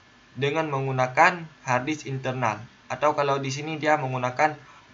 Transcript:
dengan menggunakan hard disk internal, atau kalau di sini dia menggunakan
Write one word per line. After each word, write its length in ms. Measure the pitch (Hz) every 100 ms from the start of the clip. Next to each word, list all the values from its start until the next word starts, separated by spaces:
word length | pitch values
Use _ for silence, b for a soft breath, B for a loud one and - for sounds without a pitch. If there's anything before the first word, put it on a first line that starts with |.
| - - - 123
dengan 320 | 139 160 156
menggunakan 800 | 135 135 131 127 135 180 175 160 -
hard 200 | 135 123 139
disk 180 | 151 -
internal, 540 | 135 131 127 113 104 117 - -
atau 300 | 127 151 147
kalau 240 | 139 139
di 80 | 135
sini 320 | 139 156 156
dia 160 | 151 151
menggunakan 560 | 131 127 123 135 156 151 B B B